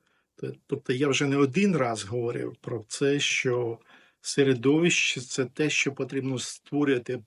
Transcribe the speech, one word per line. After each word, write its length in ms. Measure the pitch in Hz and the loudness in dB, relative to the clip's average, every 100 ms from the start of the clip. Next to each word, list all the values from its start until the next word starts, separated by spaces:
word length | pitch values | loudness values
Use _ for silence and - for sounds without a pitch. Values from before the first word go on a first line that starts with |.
| _ _ _ - | _ _ _ -10
Т-, 180 | 131 - - | -10 -10 -8
тобто 260 | - - | -6 -2
я 160 | 127 143 | 0 2
вже 180 | 131 143 | 2 2
не 100 | 139 | 4
один 400 | 139 170 202 160 | 2 4 2 2
раз 280 | 120 110 | 0 -2
говорив 520 | 95 123 120 113 - 123 | -6 -4 -4 -4 -8 -10
про 240 | 120 117 - | -8 -8 -8
це, 320 | - 139 143 | -2 0 2
що 580 | - - 131 123 117 113 _ - _ _ | 0 0 0 0 -2 -6 _ -20 _ _
середовище — 1000 | - - 135 123 135 156 175 - - 131 | -4 2 2 4 4 4 4 2 0 -2
це 240 | 120 - | -6 -4
те, 260 | 117 - 151 | -4 -2 0
що 220 | - 143 | 0 -2
потрібно 460 | 131 127 139 131 123 | -4 -6 -4 -4 -4
створювати 840 | - - - 143 143 120 120 123 | -6 -12 -6 0 2 2 -2 -8